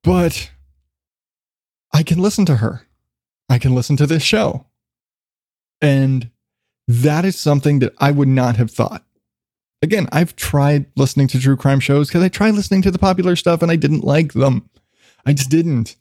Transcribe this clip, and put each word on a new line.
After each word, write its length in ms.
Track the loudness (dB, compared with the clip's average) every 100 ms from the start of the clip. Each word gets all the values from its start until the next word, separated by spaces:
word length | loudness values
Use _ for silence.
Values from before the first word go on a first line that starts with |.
But 480 | 2 2 0 -4 -14 _ _ _ _ _ _ _ _ _ _ _ _ _ _
I 100 | -2
can 160 | 0 0
listen 280 | 0 0 0
to 100 | 0
her. 300 | -2 -6 _ _ _ _ _ _ -2
I 100 | 0
can 160 | 2
listen 220 | 0 0 0
to 80 | 0
this 160 | 0
show. 440 | 0 0 -2 -6 _ _ _ _ _ _ _ _ _ _ _ _
And 480 | 0 2 0 -2 -6 _ _ _ _ _ -4
that 380 | 0 0 0
is 140 | -2 -2
something 420 | 0 0 0 0
that 140 | -2 _
I 120 | 0
would 180 | 2 2
not 280 | 2 0 0
have 140 | -2
thought. 340 | -2 -6 -6 _ _ _ _ _ _ _ _
Again, 260 | -2 -2 0
I've 240 | 0 -2
tried 520 | -4 -4 0 2 0 -2 -2
listening 320 | 0 2 0
to 120 | 0
true 160 | 0 2
crime 240 | 2 0
shows 300 | 0 0 0
'cause 120 | 0
I 60 | 0
tried 260 | 0 0
listening 280 | 0 0 0
to 80 | 0
the 80 | 0
popular 380 | 0 0 0 0
stuff 240 | 0 0
and 100 | 0
I 60 | 0
didn't 280 | 0 0
like 280 | 0 0 0
them. 380 | 0 0 0 -6 _ _ _ _ _ -2
I 80 |
just 160 | -2 0
didn't. 460 | 0 0 -2 -4 -10